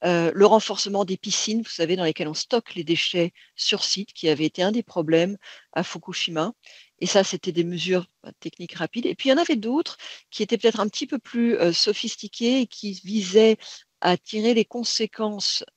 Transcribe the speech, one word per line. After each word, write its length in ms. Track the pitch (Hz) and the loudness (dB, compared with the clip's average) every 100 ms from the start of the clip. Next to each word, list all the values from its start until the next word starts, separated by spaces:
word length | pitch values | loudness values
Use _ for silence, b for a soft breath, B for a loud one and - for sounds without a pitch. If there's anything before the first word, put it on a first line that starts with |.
Euh, 280 | 175 175 165 | 0 2 0
le 120 | 190 208 | 6 6
renforcement 580 | 214 - 196 202 196 | 6 4 -4 -2 -2
des 120 | 185 190 | -2 -4
piscines, 460 | 214 - - 220 | -4 -4 -2 -4
vous 80 | 226 | -4
savez, 240 | - 160 | -4 -2
dans 80 | 185 | 0
lesquelles 240 | 170 160 156 | 0 -2 -4
on 80 | |
stocke 400 | 160 - 240 - | -6 -2 -2 -2
les 80 | 185 | -6
déchets 500 | 156 165 - 180 170 b b | -2 0 0 0 -2 b b
sur 300 | - - 202 | -6 -2 -2
site, 280 | - - 202 | -2 -4 -6
qui 160 | - 165 | -4 0
avait 180 | 147 156 | 0 0
été 140 | - | 0
un 80 | 185 | 0
des 100 | 226 | 0
problèmes 540 | - - 156 160 175 202 B B B | -2 -4 2 4 2 -2 B B B
à 100 | - | -6
Fukushima. 680 | 175 175 - 180 - 160 170 - B B B _ | -6 -8 -10 -6 -4 -2 -4 -6 B B B _
Et 80 | 185 | 2
ça, 160 | 202 | 2
c'était 300 | 190 185 190 | 2 0 -4
des 100 | 170 | -2
mesures, 440 | 170 175 170 180 175 _ | -2 -4 -2 -2 -2 _
bah, 80 | - - | -20 -16
techniques 340 | 170 - 175 | -16 -14 -16
rapides. 320 | - 165 233 240 | -8 -8 -4 -4
Et 80 | |
puis, 140 | - 269 | -2 2
il 40 | |
y 20 | |
en 40 | 269 | 2
avait 160 | 339 | 2
d'autres 440 | 269 214 277 - - B B _ | 0 0 -2 -4 -8 B B _
qui 120 | - | -6
étaient 160 | 214 226 | -2 2
peut-être 220 | 226 220 | 2 2
un 80 | 208 | -2
petit 180 | - 277 | -4 -6
peu 140 | 277 | -8
plus, 360 | - 240 233 233 | -6 0 2 4
euh, 160 | 175 | 2
sophistiquées 880 | 165 220 208 226 - 208 - 233 262 | 2 0 0 -4 -8 -12 -4 0 2
et 40 | 240 | 0
qui 340 | - 208 190 | -4 -10 -10
visaient 540 | 185 214 185 196 220 220 B B - _ | -4 -4 2 6 6 4 B B -20 _
à 160 | 180 180 | 0 0
tirer 380 | - 214 220 | -2 -2 2
les 100 | 226 | 4
conséquences, 1000 | 208 247 233 - 220 - 214 208 - - - | 2 -2 -4 -2 -4 -4 -4 -4 -4 -4 -8